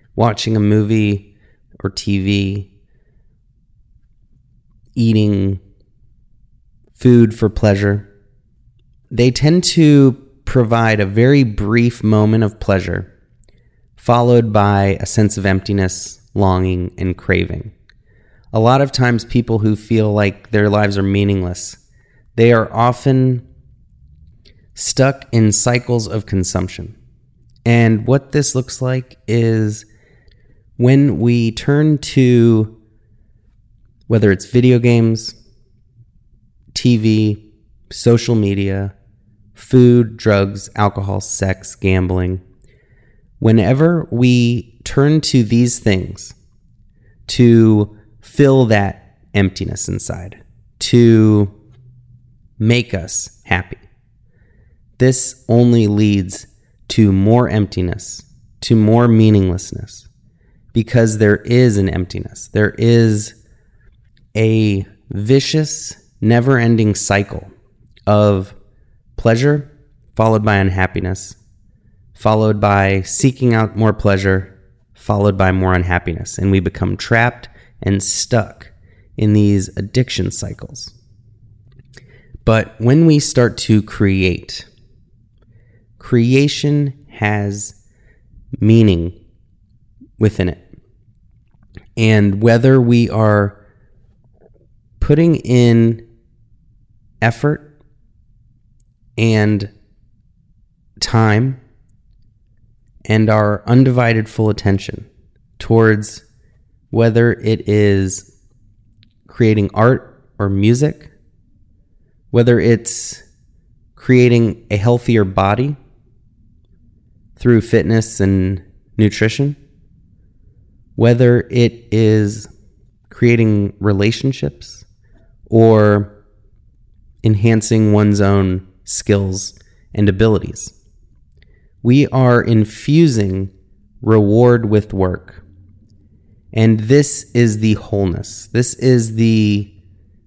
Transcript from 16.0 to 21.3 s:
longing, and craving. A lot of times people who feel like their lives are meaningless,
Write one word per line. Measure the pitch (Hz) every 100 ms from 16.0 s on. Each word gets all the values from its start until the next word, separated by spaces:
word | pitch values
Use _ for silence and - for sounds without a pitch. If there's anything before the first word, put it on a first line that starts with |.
| - - _
longing, | 101 95 92 92 90 90 -
and | 92 -
craving. | - 90 87 - - - _ _ _ _ _ _ _
A | 110
lot | 117 135
of | 139
times | - 123 117
people | - 120 117 110
who | 107 101
feel | - 110 107
like | 104 101 - -
their | 107 104
lives | 104 104 98
are |
meaningless, | 98 101 101